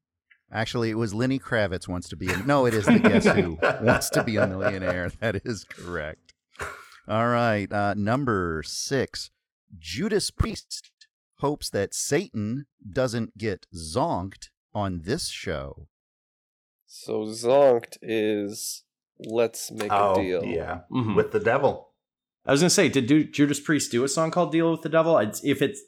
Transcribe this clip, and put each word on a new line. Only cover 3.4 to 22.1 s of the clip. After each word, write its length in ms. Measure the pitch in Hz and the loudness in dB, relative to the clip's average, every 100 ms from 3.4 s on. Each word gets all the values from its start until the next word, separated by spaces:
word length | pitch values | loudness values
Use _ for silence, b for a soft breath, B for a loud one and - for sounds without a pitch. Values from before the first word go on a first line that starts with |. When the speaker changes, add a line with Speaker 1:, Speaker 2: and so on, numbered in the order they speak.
| 87 80 | 0 0
Speaker 2:
<laughs> 240 | 262 - | -2 2
Speaker 1:
Wants 260 | 110 123 - | 2 2 2
to 120 | - | 0
Be 140 | 120 104 | 0 0
a 100 | 95 | 0
Millionaire. 640 | 92 98 98 92 90 87 - | 0 -2 -2 -4 -4 -6 -4
That 220 | 110 101 | -4 -4
is 200 | 123 104 | -6 -8
correct. 680 | - - 87 87 76 - _ _ _ B B B B B - | -10 -16 -10 -8 -8 -12 _ _ _ B B B B B -4
All 200 | 107 120 | 0 2
right, 420 | 120 120 104 98 | 2 2 0 0
uh, 220 | 104 101 101 | 0 0 0
number 680 | 101 127 135 101 87 80 | 0 0 0 0 0 -4
six. 680 | 73 - - 139 95 - - _ _ _ _ 98 | -6 -8 -2 -2 -2 -6 -14 _ _ _ _ -18
Judas 520 | 80 98 202 202 - | -10 -6 -2 0 0
Priest 600 | - 226 196 - - - _ _ _ _ _ | -2 -2 -6 -12 -14 -16 _ _ _ _ _
hopes 340 | 143 147 - | -2 -2 -4
that 240 | 107 98 | -4 -2
Satan 720 | - - 147 208 110 104 131 143 _ 104 | -4 -2 -2 -2 -4 -4 -6 -10 _ -8
doesn't 460 | 110 127 117 110 - | -2 -2 -2 -6 -6
get 280 | 113 92 _ | -6 -6 _
zonked 760 | 87 80 92 165 110 95 - - _ _ | -14 -6 -2 -2 -2 -6 -10 -20 _ _
on 280 | 107 98 87 | -6 -4 -4
this 240 | 82 160 - | -4 -4 -6
show. 600 | - 98 73 69 - 76 _ _ _ _ _ _ _ _ _ _ | -8 -6 -6 -8 -14 -20 _ _ _ _ _ _ _ _ _ _
Speaker 3:
So 360 | - - 110 | -16 -8 -6
zonked 720 | 107 113 117 139 139 120 - - | -6 -4 2 6 6 6 0 -12
is 800 | - 110 107 104 101 107 - - _ _ _ - | -4 0 0 0 -4 -8 -10 -12 _ _ _ -16
let's 520 | - 113 113 - - | -4 0 0 -2 -10
make 200 | 113 104 | -8 -2
a 80 | 101 | 2
Speaker 2:
Oh, 160 | 101 95 | 2 2
Speaker 3:
deal. 280 | 92 90 | 0 -2
Speaker 2:
yeah. 360 | 87 85 80 85 - | -4 -4 -6 -10 -6
Speaker 4:
Mm-hmm. 240 | 127 110 | -4 0
Speaker 2:
With 180 | 101 107 | 0 0
the 80 | 107 | 0
devil. 480 | 98 135 135 - - _ _ | 2 2 2 0 -8 _ _